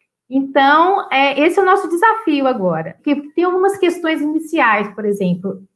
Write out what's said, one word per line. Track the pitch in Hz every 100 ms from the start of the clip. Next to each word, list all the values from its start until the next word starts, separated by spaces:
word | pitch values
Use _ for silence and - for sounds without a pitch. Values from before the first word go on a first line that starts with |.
| _ _ -
Então, | 262 269 285 277 302 349 381 -
é, | 269 277 269
esse | 320 392
é |
o | 370
nosso | 381 339
desafio | 339 453 440 427 285 262
agora, | 233 185 160 160 -
porque | - 285 294
tem | - 359
algumas | 370 381 392
questões | 359 339 320 311
iniciais, | 302 311 - 330 247 214 208
por | - 214
exemplo, | 202 185 175 190 190 -